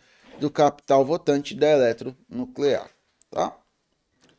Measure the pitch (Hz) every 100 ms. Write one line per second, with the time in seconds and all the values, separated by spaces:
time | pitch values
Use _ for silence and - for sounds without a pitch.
0 | _ _ _ - 147 - 147 - - 135
1 | 135 170 - 143 147 104 151 147 120 113
2 | 127 131 - 117 127 127 143 - - _
3 | _ _ _ - - - _ _ _ _
4 | _ _ _